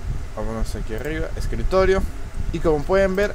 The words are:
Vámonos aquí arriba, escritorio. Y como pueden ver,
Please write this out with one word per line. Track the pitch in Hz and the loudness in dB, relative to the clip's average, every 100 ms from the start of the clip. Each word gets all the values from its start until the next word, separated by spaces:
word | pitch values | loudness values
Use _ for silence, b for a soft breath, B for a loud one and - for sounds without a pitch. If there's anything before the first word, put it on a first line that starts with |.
| - - - - | -4 -4 -6 -6
Vámonos | 107 113 - 107 | -4 -2 -2 -2
aquí | - | -4
arriba, | 110 143 160 160 113 | -4 -4 -4 -4 -2
escritorio. | - 117 - 190 190 190 - - - - - | -2 0 2 4 4 4 0 -4 -6 -2 -2
Y | 170 | 0
como | 165 151 | 2 2
pueden | 139 190 190 190 | 2 4 4 2
ver, | 202 | 0